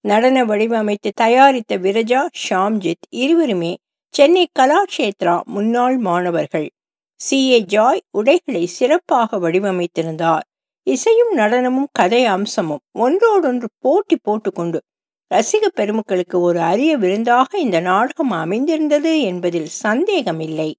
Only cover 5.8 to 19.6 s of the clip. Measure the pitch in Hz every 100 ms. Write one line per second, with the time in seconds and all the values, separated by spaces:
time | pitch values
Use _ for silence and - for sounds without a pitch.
5.8 | 247 262 214 175 180 170 151 165 151 _
6.8 | _ _ _ _ - 269 262 247 185 202
7.8 | 226 302 _ 202 214 339 - 202 175 -
8.8 | 247 330 - 277 226 214 170 175 202 185
9.8 | 175 - 165 160 165 160 - _ _ _
10.8 | - 262 - 453 480 339 214 240 254 254
11.8 | 277 - 185 240 247 190 202 - 170 147
12.8 | _ - 240 359 466 415 311 247 233 _
13.8 | 247 330 415 277 - 214 - - 170 160
14.8 | _ _ _ _ _ - 226 427 415 -
15.8 | 208 220 - 185 180 180 175 170 165 196
16.8 | 302 302 185 202 233 240 262 403 277 170
17.8 | 180 185 254 - 285 175 160 208 285 320
18.8 | 302 294 311 320 233 180 175 170